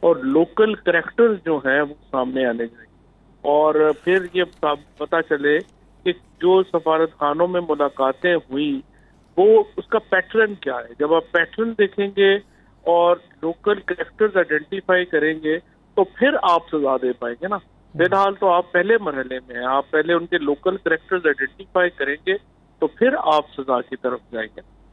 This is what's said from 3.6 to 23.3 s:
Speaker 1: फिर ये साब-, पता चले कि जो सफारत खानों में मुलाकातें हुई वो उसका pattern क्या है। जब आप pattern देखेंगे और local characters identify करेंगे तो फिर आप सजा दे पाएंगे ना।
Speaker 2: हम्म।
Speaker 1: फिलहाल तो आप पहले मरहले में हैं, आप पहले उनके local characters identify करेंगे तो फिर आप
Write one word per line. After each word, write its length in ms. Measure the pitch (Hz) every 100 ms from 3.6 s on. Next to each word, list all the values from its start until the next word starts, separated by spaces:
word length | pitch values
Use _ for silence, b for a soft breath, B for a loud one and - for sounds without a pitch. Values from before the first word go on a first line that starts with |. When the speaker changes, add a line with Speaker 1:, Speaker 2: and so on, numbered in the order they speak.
| 156 151 156
Speaker 1:
फिर 360 | 147 - 185 175 185
ये 80 |
साब-, 560 | 180 - 151 147 - _
पता 220 | 151 165
चले 380 | 160 147 143 151
कि 520 | 190 _ _ _ 185
जो 520 | 175 _ _ 175 190
सफारत 460 | 185 170 160 160 160
खानों 380 | - 147 151 180
में 120 | 180
मुलाकातें 760 | 170 151 143 - 135 131 180 170
हुई 480 | - 131 147 139 - b b b _ -
वो 300 | 202 220 208 -
उसका 220 | - 220
pattern 560 | - 185 180 220 220 202
क्या 120 | - 127
है। 140 | 117 120
जब 140 | 147
आप 100 | 165 165
pattern 360 | 170 165 - 233
देखेंगे 680 | 226 196 - 202 202 196 202 202 b b b -
और 340 | 170 175 175 _ _
local 320 | 165 170 - 208
characters 600 | - 180 165 - 214 190
identify 680 | 165 151 151 196 185 180 180
करेंगे 520 | 160 151 160 156 165 - b _ -
तो 80 |
फिर 320 | 196 - 262 302
आप 300 | 175 170 170 156
सजा 220 | 139 131
दे 140 | 127
पाएंगे 360 | 123 120 120 180
ना। 80 | 202
Speaker 2:
हम्म। 480 | _ _ _ 151
Speaker 1:
फिलहाल 300 | 175 196 196
तो 140 | 196 196
आप 180 | 175 180
पहले 240 | 180 185 226
मरहले 380 | 196 135 127 127
में 180 | 127 120
हैं, 120 | 123
आप 180 | 135 139
पहले 200 | 156 156
उनके 240 | 170 170 180
local 400 | 147 143 185 190
characters 460 | - 160 _ 185 165
identify 640 | 139 139 _ 196 185 175
करेंगे 440 | 175 139 147 - 196 _ _ _ _
तो 60 | 156
फिर 280 | - 240 262
आप 320 | -